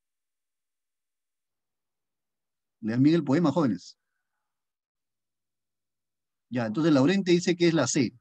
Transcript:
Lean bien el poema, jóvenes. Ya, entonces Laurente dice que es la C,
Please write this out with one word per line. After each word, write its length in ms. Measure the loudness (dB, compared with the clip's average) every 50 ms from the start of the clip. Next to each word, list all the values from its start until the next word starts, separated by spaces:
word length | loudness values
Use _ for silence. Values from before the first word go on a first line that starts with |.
| _ _ _ _ _ _ _ _ _ _ _ _ _ _ _ _ _ _ _ _ _ _ _ _ _ _ _ _ _ _ _ _ _ _ _ _ _ _ _ _ _ _ _ _ _ _ _ _ _ _ _ _ _ _ _ _
Lean 220 | -10 -6 -2 0 2
bien 120 | 2 2
el 80 | 2 0
poema, 280 | 0 0 0 0 0
jóvenes. 460 | 0 0 -2 -2 -2 -6 -10 -18 -20 _ _ _ _ _ _ _ _ _ _ _ _ _ _ _ _ _ _ _ _ _ _ _ _ _ _ _ _ _ _ _ _ _ _ _ _ _ _ _ _ _ _ _ _ _ _ _ _ _ _ _
Ya, 160 | -6 -6 -4
entonces 280 | -4 -4 -2 0 2 2
Laurente 380 | 2 2 2 0 0 0 0
dice 240 | 0 2 2 -2 0
que 120 | 0 0
es 60 | 0 2
la 140 | 0 -2
C, 260 | -2 -2 -2 -2 -2 -6 _